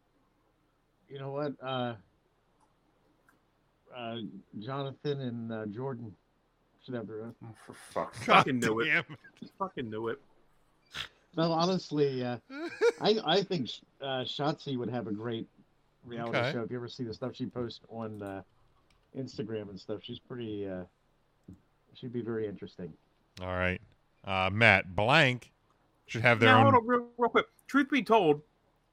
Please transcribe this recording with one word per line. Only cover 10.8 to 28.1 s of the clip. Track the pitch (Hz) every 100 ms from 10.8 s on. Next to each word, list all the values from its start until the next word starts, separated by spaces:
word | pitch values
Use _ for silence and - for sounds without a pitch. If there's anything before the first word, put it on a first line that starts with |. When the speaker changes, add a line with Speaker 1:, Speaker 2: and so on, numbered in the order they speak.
| _ - - _ _ -
Speaker 1:
No, | 165
honestly, | 160 180 185 - 151 143 127
uh, | 123 123 _ 277 330
Speaker 3:
<laughs> | - 466 -
Speaker 1:
I, | 175 220 151
I | 190
think | 196 175 117
Sh-, | - _ -
uh, | 139 131
Shotzi | 123 - 147 156 147 123
would | 120
have | 123 110
a |
great | 104 120 113 - _ _ _ _ _ 120
reality | 117 117 120
Speaker 3:
Okay. | 123
Speaker 1:
show. | 123
If | 110
you | 123
ever | 120
see | -
the | 117
stuff | 104 123 120
she | 113
posts | 123 117 - -
on, | 113 110 107
uh, | 98 98 - _ _ _ _ _ _ 135
Instagram | 123 - 107 110 101
and | 95
stuff, | - 104
she's | - 120
pretty, | - 123 113 101 98
uh, | 92 87 _ _ _ _ _ - 90 _ _ _
she'd | - 127
be | 120
very | 113 113 107
interesting. | 92 - - 85 - _ _ _ -
Speaker 3:
All | 92
right. | 90 90 92 - _ _ _ 98
Uh, | 95 95
Matt, | 104 117 98 90 90
blank | 110 156 135 123 - _ _ _ _ _ -
should | 113
have | 123 113
their | -
Speaker 4:
Now, | 254 277
Speaker 3:
own. |
Speaker 4:
hold | 247
on, | 226
real, | 247 240 240
real | 233
quick. | 226 - _ -
Truth | 269 285
be | 277
told, | 208